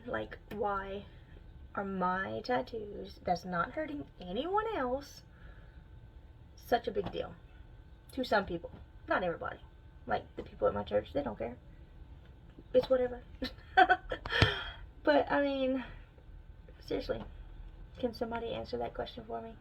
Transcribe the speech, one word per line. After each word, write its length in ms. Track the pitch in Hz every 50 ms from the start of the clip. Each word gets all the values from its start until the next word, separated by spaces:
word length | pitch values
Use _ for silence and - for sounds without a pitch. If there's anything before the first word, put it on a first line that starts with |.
| 214
like, 320 | 247 226 220 220 214 - - - - -
why 500 | 208 214 208 202 196 196 196 196 202 202 - - - - - - - - - - - - - -
are 100 | - 202
my 560 | 196 196 190 185 180 180 185 190 202 220 226 214
tattoos, 760 | - 247 247 254 247 - 226 214 202 202 190 190 190 - - -
that's 200 | - 180 175 -
not 280 | 185 180 170 175 -
hurting 320 | - 311 311 285 294 294 269 - - -
anyone 460 | 196 180 180 220 277 339 381 415 440 453 440
else, 460 | 349 269 247 247 277 285 - - - - - - - - - - - - - - - - - - - - - - - - - - - - - -
such 320 | - - - - 233 -
a 60 | -
big 180 | 202 208 196 180
deal 220 | - - - - 170 - - - - - - - - - - - - - - -
to 120 | - - 254
some 200 | - - 214 196
people? 260 | 185 175 170 165 - - - - - - - - -
Not 160 | 330 262 196
everybody. 340 | 180 165 - - - - - - - - - - - - - -
Like, 180 | - 110 101 - - -
the 60 | -
people 260 | - - - - 107 101
at 60 | 202
my 80 | 202
church, 260 | 202 - 208 208 107 -
they 100 | - -
don't 160 | - 240 208 -
care. 180 | 226 233 240 - - - - - - - - - - - - - - - - - - - - - - -
It's 160 | - 254 254 -
whatever. 340 | 262 254 247 247 247 240 -
<laughs> 1700 | - - - - - - - - - - - 359 - 370 359 - - - - - - - - - - - - - - - - - - - - -
But, 260 | - 294 285 - -
I 120 | - 285
mean, 420 | 285 285 277 269 269 254 262 269 240 - - - - - - - - - - - - - - - - - - -
seriously, 420 | - - - - 254 - 214 226 208 - - - - - - - - - - - - - - -
can 160 | - 240 214
somebody 380 | - 247 226 226 233 233 233
answer 260 | - 220 226 - - 240
that 160 | 240 233 233
question 300 | 240 233 233 - 240 220
for 140 | 214 233 233
me? 80 | 226 226 220 220